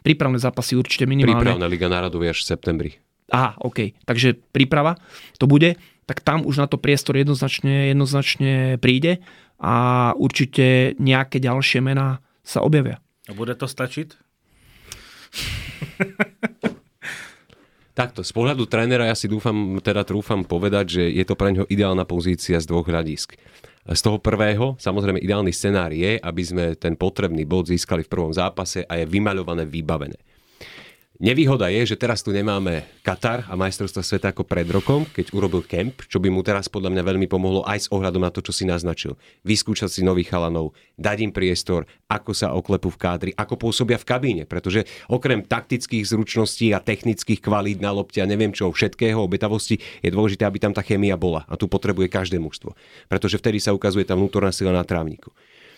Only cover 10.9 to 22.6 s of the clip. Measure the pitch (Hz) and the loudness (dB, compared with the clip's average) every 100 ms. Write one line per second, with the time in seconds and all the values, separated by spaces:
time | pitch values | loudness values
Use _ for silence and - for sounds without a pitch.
10.9 | - 135 131 135 135 127 127 135 127 131 | 2 2 2 2 0 0 0 0 0 2
11.9 | 135 135 131 - _ - - - 151 131 | 2 0 -2 -8 _ -6 0 4 4 2
12.9 | 113 _ _ - 101 113 120 131 - 127 | -4 _ _ -14 -8 -6 -6 -8 -6 -8
13.9 | 147 156 - _ _ _ _ _ - - | -8 -12 -14 _ _ _ _ _ -20 -20
14.9 | - - - - - - - - - - | -20 -20 -20 -16 -10 -8 -8 -10 -12 -10
15.9 | - 196 - 208 - 226 - 226 - _ | -6 -6 -4 -6 -4 -8 -6 -8 -8 _
16.9 | _ - - - - _ - _ _ _ | _ -14 -14 -16 -20 _ -20 _ _ _
17.9 | - 123 - 92 113 123 143 113 113 117 | -4 -4 -6 -6 0 0 0 0 0 2
18.9 | 127 117 113 101 107 113 107 101 95 - | 2 2 0 -2 -2 0 0 -2 -2 0
19.9 | 101 98 98 101 104 90 85 101 101 92 | 0 0 -2 -2 -2 -2 0 2 2 0
20.9 | 90 85 87 92 - 101 92 98 101 98 | 0 2 2 0 0 2 2 0 2 2
21.9 | 92 87 87 87 87 - 85 | 2 0 -2 0 -2 0 -2